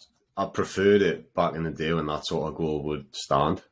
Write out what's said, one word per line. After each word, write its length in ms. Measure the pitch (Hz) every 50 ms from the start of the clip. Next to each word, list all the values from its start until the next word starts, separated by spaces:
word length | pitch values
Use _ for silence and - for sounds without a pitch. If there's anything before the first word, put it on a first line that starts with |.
| - _ _ _ _ _ _
I 100 | - 98
preferred 560 | 90 - - 95 - - - 95 101 101 101
it 320 | 101 87 - - - _ _
back 220 | - 87 82 69
in 80 | 80 82
the 80 | 80
day 220 | 73 69 78 78 85
when 140 | 82 76 76
that 180 | 76 76 -
sort 240 | - 87 78 73 78
of 60 | 73 -
goal 260 | 82 78 76 73 71
would 320 | 76 76 73 67 - -
stand. 460 | - - - 71 69 71 78 90 92 - _